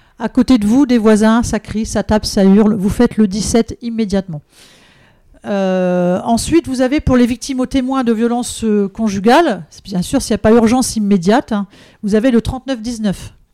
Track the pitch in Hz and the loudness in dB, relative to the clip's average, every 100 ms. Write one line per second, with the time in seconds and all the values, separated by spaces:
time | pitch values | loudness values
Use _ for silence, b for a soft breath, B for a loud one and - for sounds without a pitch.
0 | b b 220 254 254 247 208 262 254 240 | b b -4 0 2 2 2 2 2 2
1 | 214 214 220 226 - 214 - 214 220 214 | 4 4 4 2 0 -6 -6 -8 -4 -4
2 | 202 214 - 214 190 202 214 202 190 - | -2 -2 -2 2 4 6 4 0 -2 0
3 | 240 - 214 214 185 233 - - 233 226 | 0 2 0 -2 -2 0 -2 -6 -8 -6
4 | 202 190 185 147 - b b b b b | -4 -4 -4 -10 -16 b b b b b
5 | b b b _ 226 202 190 185 180 180 | b b b _ -6 -2 -2 0 0 0
6 | 175 185 240 233 - 330 - 254 254 302 | 0 -2 -2 -2 0 0 0 -2 0 0
7 | - 247 240 247 - 254 247 277 254 269 | 2 2 2 -2 -6 -6 -4 -2 -2 -2
8 | 233 220 233 240 233 - 220 208 196 214 | 0 0 0 -2 -6 -6 -2 0 -2 -4
9 | 220 196 220 294 330 175 156 - 190 185 | -4 0 2 4 2 -2 -10 -18 -8 -6
10 | - 269 - 208 214 233 220 254 - 220 | -2 -4 -2 0 4 4 4 2 -2 -2
11 | 202 196 175 247 - 208 190 b b b | 0 2 2 0 0 -6 -6 b b b
12 | 208 214 254 233 - 262 269 240 226 220 | -2 0 2 2 0 -6 -6 -8 -8 -6
13 | 208 170 - _ _ | -4 -6 -10 _ _